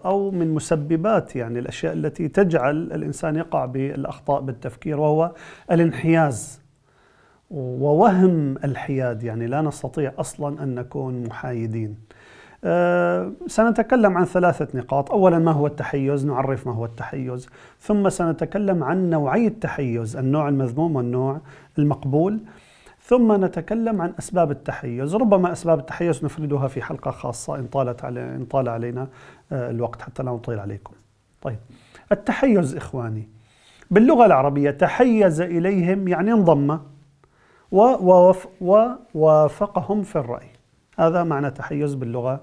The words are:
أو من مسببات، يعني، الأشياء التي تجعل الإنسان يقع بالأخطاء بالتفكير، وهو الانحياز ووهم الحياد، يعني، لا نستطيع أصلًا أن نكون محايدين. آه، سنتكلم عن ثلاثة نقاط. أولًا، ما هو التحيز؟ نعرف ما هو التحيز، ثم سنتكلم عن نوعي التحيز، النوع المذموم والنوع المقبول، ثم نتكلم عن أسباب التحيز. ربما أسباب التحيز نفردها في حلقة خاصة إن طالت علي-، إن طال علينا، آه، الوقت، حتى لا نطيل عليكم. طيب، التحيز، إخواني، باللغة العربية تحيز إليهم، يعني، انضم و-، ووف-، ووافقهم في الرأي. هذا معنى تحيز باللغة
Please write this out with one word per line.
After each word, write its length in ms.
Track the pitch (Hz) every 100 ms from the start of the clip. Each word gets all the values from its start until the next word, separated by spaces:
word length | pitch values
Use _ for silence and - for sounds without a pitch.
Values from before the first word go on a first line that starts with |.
أو 260 | 185 196 196
من 240 | 185 160
مسببات، 840 | 156 - 160 147 165 196 208 - -
يعني، 220 | 117 120
الأشياء 340 | 139 - 165
التي 360 | 160 151 - 160
تجعل 480 | - 190 156 131 151
الإنسان 600 | 170 156 151 143 165 156
يقع 280 | 165 151
بالأخطاء 760 | 127 131 139 143 135 - - 143
بالتفكير، 600 | 135 117 123 - 156 147
وهو 320 | 151 156 170 - - - -
الانحياز 920 | 170 165 - 160 165 151 113 - - _ _ _ _ _ _ _ _ -
ووهم 1040 | 156 127 127 143 156 220 185 185 165 143 135
الحياد، 580 | 139 123 - 135 127 117
يعني، 240 | 117 110 117
لا 140 | 139
نستطيع 520 | 156 - 131 156 139 -
أصلًا 440 | 151 - 143 135
أن 120 | 139
نكون 500 | 123 127 143 131 123
محايدين. 720 | 117 - 135 120 113 110 107 107 - - - - - -
آه، 680 | 175 170 175 175 175 180 185 - 359
سنتكلم 720 | - 233 220 226 262 208 175
عن 60 |
ثلاثة 540 | 180 185 180 - 147 127
نقاط. 320 | 120 139 139
أولًا، 280 | 208 185 170
ما 140 | 165
هو 140 | 147 147
التحيز؟ 600 | 147 - 143 135 143 139
نعرف 400 | 135 135 127 123
ما 80 |
هو 100 | 113
التحيز، 640 | 117 113 - 143 127 127 127 - - _
ثم 280 | - 208 196
سنتكلم 760 | 185 170 156 156 196 196 180
عن 260 | 131 180 180
نوعي 360 | 160 139 185 226
التحيز، 720 | - 151 - 131 117 113 135
النوع 320 | 131 151 147
المذموم 480 | 139 131 127 170 139
والنوع 440 | 120 127 135 147 - - - -
المقبول، 640 | 147 131 139 143 185 220 - - _ _ - _
ثم 400 | - 247 226 208
نتكلم 580 | 185 175 156 220 226 208
عن 100 | 170 -
أسباب 320 | - 180 156
التحيز. 640 | 143 - - 123 120 139
ربما 380 | 208 233 196 175
أسباب 260 | 170 170 160
التحيز 460 | - - 175 -
نفردها 440 | 147 - 151 139 131
في 140 | 131
حلقة 280 | - - 135
خاصة 460 | - 131 - - 143
إن 100 | 120
طالت 380 | 139 123 120
علي-، 320 | 131 123 123 131
إن 80 |
طال 240 | 123 139 123
علينا، 400 | 117 120 123 131 - - - -
آه، 180 | 139 123
الوقت، 320 | 117 117 -
حتى 200 | - -
لا 80 | 131
نطيل 280 | 120 120 110
عليكم. 340 | 101 101 - - _ _ _ _
طيب، 140 | 135 110 - - _ - -
التحيز، 640 | 202 - - 269 202 139 -
إخواني، 520 | - 127 117 107 107 - _ _ _ _ -
باللغة 360 | 185 247 294 220
العربية 440 | 139 139 143 143
تحيز 720 | 139 170 - 254 220 190 156
إليهم، 680 | 175 170 180 196 170 196 185
يعني، 240 | 165 202
انضم 460 | 233 170 143 143 160 - - _ _ _ _ _ _ -
و-، 240 | 196 240 254
ووف-، 500 | 185 180 180 185 - -
ووافقهم 1400 | 180 208 240 247 - 156 156 151 151 - - 180 139 208
في 140 | 185 160
الرأي. 320 | 120 120 - _ _ _ _ -
هذا 260 | 165 175
معنى 260 | 170 139 143
تحيز 440 | 135 - 147 147
باللغة 460 | 139 120 123 123 135